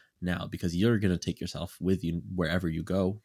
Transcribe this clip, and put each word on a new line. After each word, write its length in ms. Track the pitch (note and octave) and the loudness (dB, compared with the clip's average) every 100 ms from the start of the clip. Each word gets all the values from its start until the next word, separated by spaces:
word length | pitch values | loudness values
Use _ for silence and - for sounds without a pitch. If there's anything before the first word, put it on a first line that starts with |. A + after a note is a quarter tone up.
| _ - | _ -6
now? 240 | F2 F2 - | -4 -2 -4
Because 260 | F2 F2 E2+ | -4 -2 4
you're 240 | A2 A2+ | 4 4
gonna 180 | G2 F2 | 4 2
take 240 | - - | 0 -4
yourself 340 | F2 - E2 - | -4 -6 -8 -4
with 220 | F2 F#2+ | 0 2
you 180 | E2 E2 G#2 F#2 | 0 -4 -4 -2
wherever 340 | D#2+ F2+ F2+ | 0 2 0
you 140 | D#2+ | -2
go, 380 | - F#2 F#2 G#2+ | 0 0 0 -2